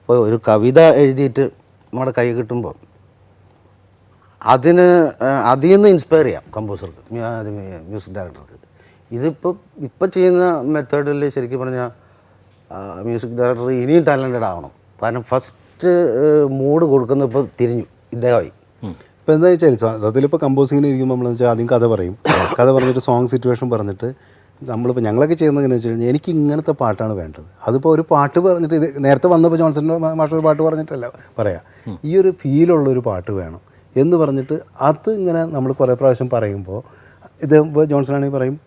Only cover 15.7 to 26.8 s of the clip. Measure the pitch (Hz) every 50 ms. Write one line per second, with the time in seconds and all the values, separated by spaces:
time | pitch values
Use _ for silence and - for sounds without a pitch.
15.7 | _ _ - 180 180 175 175 143 110 123 143 151 151 151 147 139 135 135 131 139
16.7 | 147 160 170 156 135 135 123 113 139 139 139 123 113 139 135 - - - 127 120
17.7 | 120 120 - - _ _ _ _ - 120 117 123 120 113 87 67 - _ _ _
18.7 | _ _ - 104 85 - - _ _ _ _ - 156 156 165 180 180 165 175 156
19.7 | 127 117 117 113 113 110 104 107 110 131 135 143 156 160 151 139 135 135 139 131
20.7 | 143 143 143 143 135 131 131 131 131 127 123 123 120 117 123 120 117 113 117 117
21.7 | 127 120 117 117 113 101 90 87 95 - _ - - - 92 82 - - 123 131
22.7 | 135 135 127 127 127 131 - - 123 120 127 120 135 127 120 123 123 113 - 120
23.7 | 120 110 104 101 98 95 - 120 131 _ _ _ _ _ _ _ _ _ 143 131
24.7 | 117 110 120 123 123 127 117 110 104 117 143 156 170 156 165 151 139 143 143 135
25.7 | 127 120 110 120 113 113 117 120 131 151 - - 170 156 147 147 147 156 156 -
26.7 | 151 -